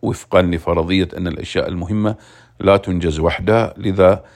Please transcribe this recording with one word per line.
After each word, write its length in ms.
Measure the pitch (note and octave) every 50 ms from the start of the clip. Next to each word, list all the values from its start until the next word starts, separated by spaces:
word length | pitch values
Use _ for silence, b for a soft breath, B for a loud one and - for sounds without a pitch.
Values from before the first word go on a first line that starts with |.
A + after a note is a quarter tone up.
وفقا 400 | - - F2+ - - - G2+ F#2
لفرضية 680 | F#2 F2 E2+ D#2+ - E2+ E2+ E2+ D#2+ F2 F#2+ F#2+ F2+ E2+ -
أن 100 | E2 F2+
الأشياء 420 | F2 - - - - - F2 - -
المهمة 480 | F2 E2+ E2+ E2+ G#2+ G#2+ G#2+ G#2+ A2 - b b b b b b b b
لا 160 | F#2+ G2 G2
تنجز 440 | G2 - G2 F2+ E2+ E2+ E2 D#2 D2+
وحدها، 540 | D#2+ E2+ - - F2 G#2 A2 A#2 A2 - -
لذا 480 | - G2 G2+ F#2+ G2 F#2 F#2 G2+ G2 b b b